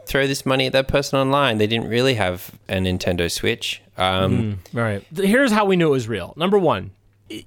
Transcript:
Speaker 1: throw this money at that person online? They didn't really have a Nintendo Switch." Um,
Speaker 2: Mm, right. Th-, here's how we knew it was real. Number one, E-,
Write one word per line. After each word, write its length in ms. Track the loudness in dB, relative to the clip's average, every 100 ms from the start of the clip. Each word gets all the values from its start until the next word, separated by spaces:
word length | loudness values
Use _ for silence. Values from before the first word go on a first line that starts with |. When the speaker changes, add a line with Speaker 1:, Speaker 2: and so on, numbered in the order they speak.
| -4
Speaker 1:
throw 180 | 0 0
this 180 | 0 -2
money 200 | 0 2
at 60 |
that 140 | 0 2
person 320 | 0 0 0
online? 380 | 2 2 2 2
They 80 | 0
didn't 200 | 0 -2
really 260 | 0 2 2
have 360 | 0 -4 -10 -18 -6
a 80 | -2
Nintendo 540 | 0 0 -2 0 -2
Switch." 520 | -2 -2 -2 -6 -10 _ -4
Um, 600 | 0 2 2 0 -2 -6 -8
Speaker 2:
Mm, 40 | -4
right. 260 | -4 -4 -8 -2
Th-, 120 | 2
here's 220 | 4 4
how 140 | 2 2
we 100 | 2
knew 120 | 2
it 40 |
was 160 | 2 -2
real. 260 | -6 -8 -4
Number 220 | 0 2
one, 340 | 2 0 -4 -16 _ _ -18
E-, 140 | -16